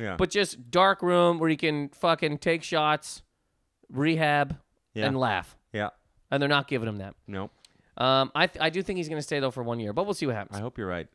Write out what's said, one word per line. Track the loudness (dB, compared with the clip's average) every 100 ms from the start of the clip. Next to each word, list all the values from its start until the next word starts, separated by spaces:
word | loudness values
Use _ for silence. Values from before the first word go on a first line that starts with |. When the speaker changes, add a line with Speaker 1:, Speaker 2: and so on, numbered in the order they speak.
Speaker 1:
Yeah. | -6 -2
Speaker 2:
but | 0
just | 0 -2 -4 -2
dark | 4 4 4
room | 2 4 4 4
where | 0
he | 0
can | 0 -2 -4
fucking | -2 0 2 0 -2
take | 0 -2
shots, | -2 0 2 0 -4 -16 _ _ _ _ _ _ -10
rehab, | -2 0 2 4 4 2 -4 _ _ _
Speaker 1:
Yeah. | -2 0
Speaker 2:
and | 2
laugh. | 0 0 -4 -14 _
Speaker 1:
Yeah. | -4 -4 -6 _ _ -4
Speaker 2:
And | 0
they're | 2
not | 2 0
giving | -2 -2
him | -6
that. | -10 -14 -10
Speaker 1:
Nope. | -8 -8 _ _ _ _ -2
Speaker 2:
Um, | 2 2 2
I | 0 -2
th-, | 0
I | -2
do | -2
think | -4 -4
he's | -4
gonna | -6
stay, | -4 -2
though, | -2
for | -2
one | -4 -4
year, | -4
but | -2
we'll | -2
see | -2 -2
what |
happens. | -4 -6 -6
Speaker 1:
I |
hope | -6 -6
you're | -6
right. | -6 -8